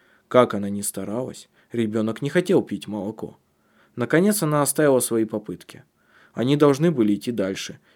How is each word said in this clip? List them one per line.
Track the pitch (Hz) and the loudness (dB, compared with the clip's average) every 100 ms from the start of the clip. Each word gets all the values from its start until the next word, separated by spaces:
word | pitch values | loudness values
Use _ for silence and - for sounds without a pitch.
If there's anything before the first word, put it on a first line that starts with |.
| _ _ - | _ _ 2
Как | 127 120 | 4 4
она | 101 101 | 0 -6
ни | 101 | -6
старалась, | 101 - 98 110 127 - - _ _ | -6 -8 -8 -8 -8 -12 -20 _ _
ребёнок | 117 110 110 110 110 | -4 -2 0 -2 -2
не | 143 | -2
хотел | 180 175 160 | -2 2 0
пить | - 101 - | 0 -8 -8
молоко. | 104 98 110 85 - _ _ _ _ _ - | -8 -8 -8 -12 -14 _ _ _ _ _ -6
Наконец | 120 156 202 208 | 2 2 4 0
она | 156 147 | 0 0
оставила | 139 - 151 131 | 0 2 4 4
свои | - 117 | 2 -2
попытки. | 110 107 - 87 - - _ _ _ _ _ | -2 -4 -8 -14 -16 -20 _ _ _ _ _
Они | - 120 147 | -4 0 4
должны | 147 135 175 | 4 4 2
были | 139 107 | 2 2
идти | 101 - | 0 -4
дальше, | 113 95 95 - 90 _ | -4 -4 -4 -10 -16 _